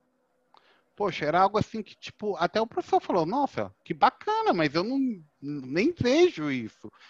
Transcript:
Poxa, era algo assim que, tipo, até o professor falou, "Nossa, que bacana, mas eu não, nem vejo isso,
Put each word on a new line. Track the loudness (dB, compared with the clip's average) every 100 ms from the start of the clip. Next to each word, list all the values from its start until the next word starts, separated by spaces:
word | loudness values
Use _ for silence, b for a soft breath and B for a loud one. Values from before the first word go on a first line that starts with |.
| _ _ _ _ _ b b b b
Poxa, | -6 -6 -4
era | 0 2
algo | 2 0
assim | -4 -8
que, | -12 -16
tipo, | -18 -10 -4 0
até | 2 0
o | -2
professor | -4 0 0
falou, | 2 0
"Nossa, | 2 0 -2 -2 -8 -8
que | -8
bacana, | 2 2 2 -2 0 2
mas | 2 2
eu | 0
não, | -2 -2 -2 -4 -14 _
nem | -10 -10 -4 0 0 0
vejo | 2 4 4 2 -4
isso, | -4 -6 _ -20 b